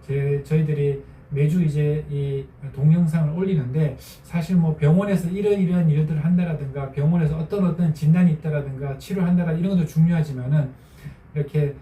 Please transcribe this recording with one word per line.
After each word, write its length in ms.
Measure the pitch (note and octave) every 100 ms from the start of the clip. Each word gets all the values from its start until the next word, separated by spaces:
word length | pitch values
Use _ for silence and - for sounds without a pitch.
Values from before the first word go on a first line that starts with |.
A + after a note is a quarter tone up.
제, 400 | - C#3 C#3 C#3+
저희들이 600 | - D#3 D3+ C#3+ C#3+ C#3 - - -
매주 340 | C#3 D3+ F3+
이제 420 | D#3+ D3 D3 D3+ D3
이 340 | C#3+ C#3 C#3 C3+ - C#3
동영상을 640 | B2+ D3+ E3+ E3+ D#3+ D3+ E3
올리는데 580 | G3 F3 B2 C#3+ D3+ -
사실 580 | - - - E3+ D#3 F#3
뭐 180 | E3 D#3
병원에서 540 | D3 E3+ G3+ F#3 E3+
이러이러한 600 | F#3+ G#3 G3+ F3+ F3+ D#3+
일들을 360 | D3 D3+ D#3 D#3+
한다라든가 680 | F3+ F3 D3 C#3 C#3+ C3+
병원에서 460 | - D3 F3 D#3 D#3
어떤 280 | D#3+ G3+ F3+
어떤 280 | D#3+ E3+
진단이 400 | - D3+ F3 F3
있다라든가 640 | D3+ D#3 D3 C#3 C3 C#3 C3+
치료를 320 | - F#3+ F3
한다라 240 | F3 E3
이런 240 | D#3+ F#3 F#3+
것도 80 | D3+
중요하지만은 840 | D#3 E3 E3+ D3+ B2+ B2 D3+ C3+ - - - D3 - - D3
이렇게 400 | C#3+ D3+ D3 -